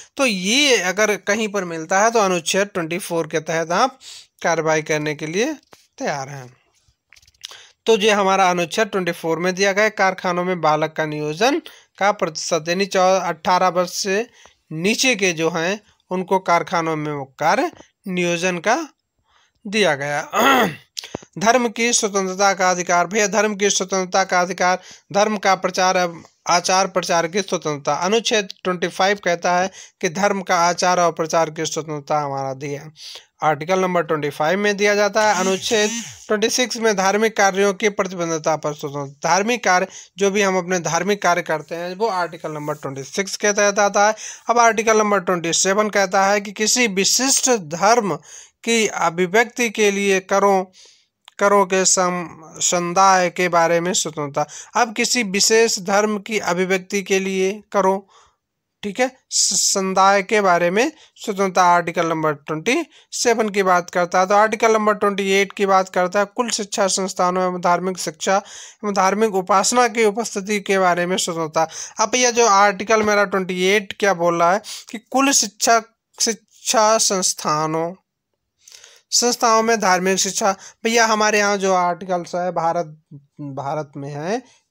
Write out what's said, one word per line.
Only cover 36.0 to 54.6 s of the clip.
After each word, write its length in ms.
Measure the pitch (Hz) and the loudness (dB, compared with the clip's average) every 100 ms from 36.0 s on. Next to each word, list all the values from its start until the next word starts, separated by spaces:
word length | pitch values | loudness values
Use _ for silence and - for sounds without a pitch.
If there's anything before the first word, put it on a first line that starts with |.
| 214 - - | -10 -14 -4
ट्वेंटी 220 | 214 226 | -2 0
सिक्स 280 | 254 240 233 | 0 -2 0
में 180 | 226 196 | 0 2
धार्मिक 420 | 190 208 220 220 | 2 2 0 2
कार्यों 360 | 196 190 202 | 2 2 0
की 160 | 190 214 | 0 -2
प्रतिबद्धता 640 | 196 190 185 165 160 160 156 | -2 -4 -4 -4 -2 -2 -2
पर 180 | 151 | -4
स्वतंत्रता। 560 | 147 147 143 139 143 165 | -6 -8 -8 -10 -6 0
धार्मिक 340 | 180 208 247 | 2 2 0
कार्य 240 | 208 180 190 - - - | 2 2 0 -8 -20 -2
जो 140 | 196 | 0
भी 100 | 202 | 2
हम 160 | 196 185 | 2 0
अपने 220 | 175 185 | 0 -2
धार्मिक 420 | 160 165 180 202 | -2 -2 -2 0
कार्य 200 | 180 175 | 2 0
करते 340 | 165 156 151 170 | 0 -6 -6 -10
हैं 200 | 175 180 | -8 -4
वो 120 | 220 | -2
आर्टिकल 440 | 185 170 160 160 | -2 -4 -6 -10
नंबर 240 | 151 147 147 | -6 -6 -6
ट्वेंटी 280 | 139 135 | -8 -10
सिक्स 340 | 135 - 196 - | -8 -6 -6 -2
के 160 | 208 | 0
तहत 260 | 202 202 202 | 2 2 2
आता 280 | 202 202 208 | 2 4 2
है। 80 | 214 - - - | 0 -10 -8 0
अब 100 | 233 | 4
आर्टिकल 380 | 233 220 220 220 | 4 2 2 2
नंबर 220 | 214 202 | 2 0
ट्वेंटी 340 | 180 180 165 | 0 -2 -2
सेवन 360 | 156 190 196 214 | 0 0 0 0
कहता 360 | 202 190 196 196 | 0 0 2 2
है 160 | 208 | 0
कि 100 | 208 | -4
किसी 360 | 196 214 247 240 | -4 -2 0 0
विशिष्ट 600 | 185 185 - 262 262 269 | 0 0 0 0 0 0
धर्म 680 | 233 156 160 196 240 202 143 - - - _ | -2 -4 0 2 2 0 -6 -10 -20 -20 _
की 220 | 226 233 214 | -2 0 0
अभिव्यक्ति 800 | - 170 165 180 208 233 - 233 | 0 -2 0 0 0 0 -2 -4
के 220 | 214 208 | 0 0
लिए 280 | 196 202 190 | 2 0 0
करों, 440 | 185 196 202 190 190 - - _ _ _ _ - | 0 2 4 2 -2 -12 -20 _ _ _ _ -2
करों 260 | 202 202 185 | 4 4 4
के 180 | 190 180 | 2 2
सम-, 760 | - 180 180 160 160 160 165 | 2 0 -4 -10 -16 -20 -6
समुदाय 680 | - 180 175 180 196 185 180 | -2 -2 0 4 6 6 2
के 180 | 175 180 | 0 0
बारे 300 | 170 165 170 | 2 4 2
में 140 | 170 | 0
स्वतंत्रता। 880 | 185 165 156 143 147 147 - | -2 -4 -6 -4 -4 -4 -8